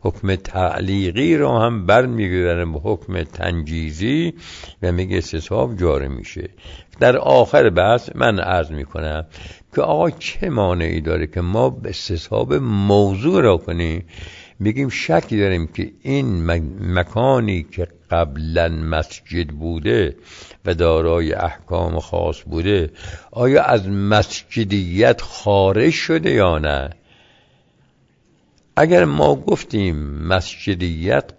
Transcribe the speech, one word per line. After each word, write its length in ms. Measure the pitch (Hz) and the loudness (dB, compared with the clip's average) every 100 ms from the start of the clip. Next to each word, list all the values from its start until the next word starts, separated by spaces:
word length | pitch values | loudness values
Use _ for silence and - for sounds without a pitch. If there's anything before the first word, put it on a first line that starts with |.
حکم 340 | - - 98 | -4 -2 -2
تعلیقی 1000 | 95 - 92 90 90 92 98 92 95 156 160 | -2 -4 -2 -2 -2 -2 0 0 0 2 2
را 220 | 143 117 | 2 2
هم 260 | 117 113 | 2 0
برمی‌گردونه 800 | 87 113 127 117 95 90 87 85 | 4 4 4 0 0 0 0 0
به 140 | 85 80 | -2 -4
حکم 440 | 107 101 - 92 | -4 -4 -4 -6
تنجیزی 1080 | 80 - 90 85 76 82 78 76 107 151 170 160 - - - - | -6 -6 -4 -4 -4 -4 -6 -4 -2 0 -2 -6 -18 -18 -20 -4
و 100 | 90 | -2
میگه 260 | 87 92 92 | 0 0 -2
استصحاب 600 | - 80 78 107 127 101 | -2 -8 -4 -2 -2 0
جاری 300 | 87 69 69 | 0 0 -2
می‌شه. 420 | 65 - - - - - - - - | -8 -12 -14 -14 -16 -20 -20 -20 2
در 180 | 123 123 | 4 4
آخر 520 | 135 131 117 147 120 | 4 6 6 6 6
بحث 400 | 87 95 123 - | 4 4 2 -2
من 240 | - 123 98 | 0 0 0
عرض 320 | 92 90 78 | 0 -2 -2
می‌کنم 540 | 78 67 80 78 78 80 - - - _ | -6 -8 -8 -6 -6 -10 -16 -20 -20 _
که 60 | - | -2
آقا 280 | 139 151 175 | 0 2 0
چه 400 | 175 - - 196 | -2 -10 -6 -2
مانعی 520 | 123 95 90 82 85 | 0 0 0 -2 -2
داره 260 | 78 80 78 | -2 -2 -2
که 140 | 92 | -4
ما 360 | 87 107 127 123 | -2 0 0 -2
استصحاب 680 | - - - 85 - 107 123 147 | -10 -10 -6 -6 -4 -4 0 0
موضوع 760 | 127 101 101 101 101 95 139 185 | 0 0 4 4 4 2 2 4
را 160 | 123 87 | 4 2
کنیم؟ 480 | - 85 85 82 - - - - - - | 0 -4 -2 -4 -8 -18 -20 -20 -20 -4
می‌گیم 300 | 101 120 139 | -2 -2 -4
شکی 500 | - - - - 107 | -4 0 0 0 0
داریم 280 | 98 90 80 | 2 0 -4
که 240 | - - - | -6 -10 -10
این 500 | 127 139 131 90 82 | -4 -2 0 -2 0
م-، 460 | 85 78 98 87 90 | -2 -2 -6 -4 -2
مکانی 640 | 87 110 131 127 107 92 | -2 0 2 2 0 -4
که 240 | 78 - 85 _ _ | -6 -8 -8 _ _
قبلاً 580 | 85 78 71 78 82 85 | -2 0 -4 -2 0 0
مسجد 760 | 80 80 78 76 - - 85 76 | -2 -2 -4 -4 -10 -8 -6 -6
بوده 680 | 73 82 82 76 117 82 - - - - - | -6 -6 -4 0 0 0 -4 -20 -20 -20 -8
و 80 | 90 | -4
دارای 600 | 82 85 80 82 85 82 | 2 4 4 2 0 0
احکام 680 | - 85 - - 87 85 82 | -2 -4 -6 -6 -4 -2 -4
خاص 420 | - 85 85 80 | -4 -4 -4 -6
بوده، 480 | 78 80 90 101 78 - - - - | -6 -4 0 0 0 -8 -18 -18 -14
آیا 320 | - 127 147 | 0 4 4
از 260 | 147 120 95 | 4 2 0
مسجدیت 1300 | 98 101 104 - - - 120 104 101 87 90 117 101 | -2 2 2 2 -6 -8 -4 -2 -2 0 2 4 2
خارج 720 | - - 107 101 95 98 147 | -4 -6 2 4 4 4 2
شده 380 | 156 - 160 135 | 0 -2 0 2
یا 280 | 123 92 78 | 2 2 2
نه؟ 300 | 76 69 67 - _ _ _ _ _ _ _ _ _ _ _ _ _ _ _ _ _ | 0 -2 -6 -12 _ _ _ _ _ _ _ _ _ _ _ _ _ _ _ _ _
اگر 300 | - 160 180 | 2 6 6
ما 300 | 165 147 147 | 4 4 4
گفتیم 600 | 139 - - - 107 95 76 73 73 80 | 2 0 -2 -2 -2 -2 -2 -6 -6 0
مسجدیت 960 | 92 - - - 92 87 80 90 127 - | -2 -2 -8 -6 -4 -4 -4 0 0 -2